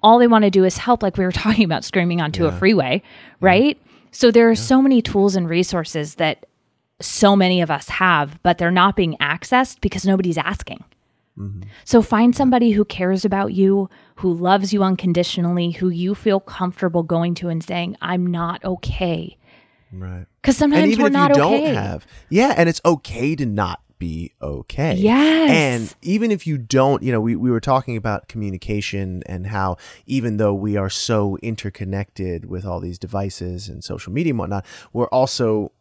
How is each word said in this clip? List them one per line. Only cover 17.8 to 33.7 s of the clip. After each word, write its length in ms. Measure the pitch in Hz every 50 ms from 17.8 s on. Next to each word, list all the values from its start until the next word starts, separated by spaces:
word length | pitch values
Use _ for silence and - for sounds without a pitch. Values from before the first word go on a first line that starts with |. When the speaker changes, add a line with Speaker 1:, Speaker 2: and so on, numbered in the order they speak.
| 175 175 196 -
Speaker 1:
"I'm 260 | - - 180 180 180 180
not 360 | 175 170 170 170 175 - -
okay." 720 | 190 185 180 - - - - 190 175 165 160 165 170 - _ _ _ _ _ _ _ _ _ _ _
Speaker 2:
Right. 340 | - 92 92 92 90 90 90 _ _ _ _
Speaker 1:
'Cause 140 | - 269 -
sometimes 260 | 302 294 294 302 311
Speaker 2:
And 80 | 302
even 120 | 277 220 285
Speaker 1:
we're 40 | 285
Speaker 2:
if 60 | 277
Speaker 1:
not 160 | 277 285 285
Speaker 2:
you 40 | 285
don't 180 | 285 285 170 -
Speaker 1:
okay. 200 | 277 302 311 262
Speaker 2:
have, 300 | - 101 101 - 78 - _ - - - _
yeah, 240 | 151 190 240 285 - -
and 100 | 170 170
it's 120 | 160 - _
okay 500 | 165 175 139 _ - - 117 120 143 160 139
to 80 | 143
not 340 | 117 104 104 101 87 87 - _ _ _ _
be 320 | 90 85 80 80 82 - _ _
okay. 540 | - 73 73 67 127 _ - - 135 165 -
Speaker 1:
Yes. 540 | 180 190 208 233 262 294 311 320 320 320 294
Speaker 2:
And 460 | - 165 151 135 123 120 113 104 - _
even 300 | - 160 190 214 220 233
if 140 | 214 180 - 165
you 100 | 156 139
don't, 460 | 120 110 - 131 131 139 143 - -
you 80 | 127
know, 80 | 123 113
we, 160 | 107 117 117
we 160 | 82 113 127
were 80 | 120 113
talking 380 | - - 135 131 127 - 120 113
about 300 | 104 113 104 98 - _
communication 960 | - 113 107 101 95 90 - - 107 104 101 - - 101 98 95 90 90 -
and 220 | - 92 90 90 95
how 280 | 110 101 95 95 90 - - - - - _
even 320 | - 127 135 113 120 107 104
though 160 | 107 104 101
we 240 | 98 98 107 104 101
are 120 | 98 95
so 480 | - - - - 120 107 101 101 95 -
interconnected 1040 | - 117 113 104 - 101 - - 101 95 95 98 98 _ _ - 95 90 87 85 - -
with 160 | 92 90 95
all 140 | 98 90 90
these 180 | 92 87 87 85
devices 680 | - 85 - 98 98 98 - - 87 90 90 90 98
and 140 | 104